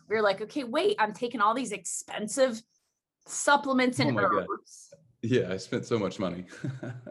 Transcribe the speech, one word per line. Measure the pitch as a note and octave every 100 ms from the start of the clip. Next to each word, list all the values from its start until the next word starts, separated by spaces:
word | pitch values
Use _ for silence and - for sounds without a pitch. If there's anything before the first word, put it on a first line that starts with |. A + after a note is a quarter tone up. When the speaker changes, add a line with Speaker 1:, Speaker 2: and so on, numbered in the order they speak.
| -
Speaker 1:
where | A3
you're |
like, | G#3 G3
"Okay, | G#3+ D4
wait, | A#3 D4 G4+ G#4
I'm | G#3+
taking | G3+ B3 A#3+
all | G#3
these | A#3+ G#3+
expensive | G3 - - - - G#3+ C4+ C4 A3+ - _ _ _ _ _ -
supplements | - D4 C#4+ C#4+ B3+ B3 B3+
and | B3+
Speaker 2:
Oh |
my | A3
God. | F#3+ - -
Speaker 1:
herbs." | - - - - - _ _
Speaker 2:
Yeah, | A#2 A#2+ F2+
I | F#2
spent | - A#2
so | - A#2
much | F#2 -
money. | F2+ F2 F2+ - C3+ - B2 - -